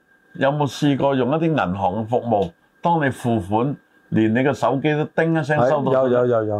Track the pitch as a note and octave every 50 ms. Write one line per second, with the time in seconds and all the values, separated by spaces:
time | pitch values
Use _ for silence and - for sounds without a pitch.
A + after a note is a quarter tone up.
0 | _ _ _ _ _ _ _ - D3+ C#3 - D3+ D3 C3+ - - D#3 D3 C#3 B2+
1 | C3+ C#3 C#3 C3 A#2+ B2 D3 D#3+ E3 E3 D#3 B2+ F#2+ F2+ F#2 G2 G2 F#2 F2+ A2
2 | A2+ G#2+ B2 A#2+ - A#2+ A2 G2+ F#2+ F2 - _ _ _ _ _ - F3 E3+ E3
3 | D3 C3 - - - B2 A#2 A2 F#2 F#2 G#2 A2 B2 D3 C#3 - _ _ _ _
4 | _ _ - G#2+ A2 A2 A2 B2 C3 D3 B2+ - - A2+ C3+ C#3 B2 D#3 D3+ D3
5 | D3+ - - - D#3+ E3 E3 D#3+ D3 B2+ D#3 C3+ A#2+ C3 D#3 D3 C3 C3 C3+ C3
6 | C3+ B2+ A#2+ B2 B2 B2 A#2+ A2+ A2 G#2+ G#2